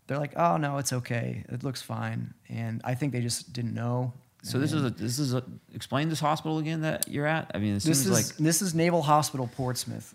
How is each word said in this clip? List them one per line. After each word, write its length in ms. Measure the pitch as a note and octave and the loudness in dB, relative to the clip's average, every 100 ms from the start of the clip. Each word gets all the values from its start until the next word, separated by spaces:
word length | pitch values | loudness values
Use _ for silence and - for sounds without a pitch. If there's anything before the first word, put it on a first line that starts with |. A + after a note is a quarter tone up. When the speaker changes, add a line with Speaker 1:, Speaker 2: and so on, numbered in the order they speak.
| - | -6
Speaker 1:
they're 120 | C#3 | -4
like, 160 | C#3+ - | -2 2
"Oh, 220 | E3+ E3 | 4 4
no, 180 | C#3+ C#3 | 2 0
it's 140 | C#3 | 0
okay. 500 | B2+ B2 A#2 B2 B2 - | -2 -2 -2 -2 -6 -6
It 160 | B2 | -6
looks 160 | C#3 A#2+ | -4 -6
fine." 540 | - A2+ A2+ A2+ A#2 - - | -6 -4 -4 -4 -8 -10 -10
And 320 | A#2 A#2 A2 | -6 -4 -4
I 100 | A#2+ | -2
think 180 | B2+ D3 | 0 0
they 80 | B2 | 0
just 320 | A#2+ - - | -2 -2 -6
didn't 200 | B2 A#2 | -6 -4
know. 380 | G#2+ A#2+ B2 B2+ - _ _ | -2 0 0 -2 -6 _ _
Speaker 2:
So 180 | - B2 | -2 0
this 120 | C#3+ | 2
is 120 | D3+ | 2
Speaker 1:
And 100 | C3 | 0
Speaker 2:
a, 20 | - | 0
this 160 | A2+ B2 | -2 0
is 160 | C#3 | 0
a, 80 | B2 B2 A#2 _ | 0 -2 -16 _
explain 340 | A#2 - C3 D#3+ | -12 -4 0 0
this 120 | D#3 | 0
hospital 380 | D3+ D#3 D#3 D#3 | 2 2 0 -2
again 240 | D#3 D#3+ | -2 0
that 260 | D#3 - - | -2 -2 -2
you're 180 | C#3+ D3 | 0 0
at? 240 | D#3+ - | 0 -2
I 60 | G2 | -2
mean, 140 | G#2 | 0
it 100 | G2+ | 2
Speaker 1:
This 220 | D3 C#3 | 4 4
Speaker 2:
seems 20 | D#3+ | 4
Speaker 1:
is, 40 | |
Speaker 2:
like 240 | A2+ G#2 - | 4 2 2
Speaker 1:
this 260 | D#3 E3 | 2 4
is 140 | F#3+ D#3+ | 2 2
Naval 260 | E3+ E3+ | 4 4
Hospital 480 | D3 D3+ C#3+ C3+ B2 - | 6 4 4 -2 -4 -2
Portsmouth, 580 | B2+ B2 - A2 - | -2 -2 -4 -8 -10